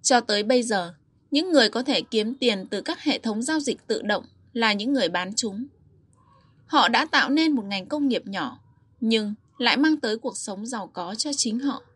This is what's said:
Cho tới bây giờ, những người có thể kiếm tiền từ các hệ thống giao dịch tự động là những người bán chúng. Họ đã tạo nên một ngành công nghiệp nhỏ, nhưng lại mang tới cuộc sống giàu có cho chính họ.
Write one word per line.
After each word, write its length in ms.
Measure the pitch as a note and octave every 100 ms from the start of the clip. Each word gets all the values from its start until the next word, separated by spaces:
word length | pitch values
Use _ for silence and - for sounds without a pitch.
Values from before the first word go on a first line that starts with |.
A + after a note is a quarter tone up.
Cho 200 | - B3
tới 220 | A#3 G#3
bây 200 | G#3 B3
giờ, 300 | A#3+ G3+ F3 F3 _ _ _
những 200 | C#4+ F#4
người 180 | D#4 G#3+
có 140 | A3+
thể 180 | B3+ G#3+
kiếm 340 | - A3 G#3+ C4
tiền 320 | B3 G3+ F#3
từ 120 | G3
các 220 | F#3+ F4
hệ 160 | - -
thống 220 | A3+ G#3+
giao 180 | B3+ D#4
dịch 280 | C#4+ - _
tự 140 | G#3+
động 240 | G#3 G#3 - _ _
là 200 | A#3 A3+
những 200 | G3+ A3
người 160 | C#4 F3
bán 240 | F3 F#3 G#3
chúng. 300 | A3+ G3 C#4 _ _ _ _ _ _ _ _ _ _
Họ 220 | D4+ A#3
đã 180 | B3 D#4
tạo 240 | C#4+ A3
nên 220 | C#4+ D#4+
một 140 | C#4 G3
ngành 200 | G3+ F3+
công 220 | D4 C#4+
nghiệp 200 | A3 -
nhỏ, 320 | G3 C#3 - _ _ _ _
nhưng 340 | A3+ A3+ G#3 G#3 _ _
lại 200 | A#3+ A#3
mang 220 | D#4 D4+
tới 180 | A3+ A3+
cuộc 200 | B3+ -
sống 280 | - G3 A3+
giàu 220 | B3 F#3
có 220 | - F3 A3
cho 160 | D4+
chính 260 | C#4 A#3 A3+
họ. 240 | C#4 - -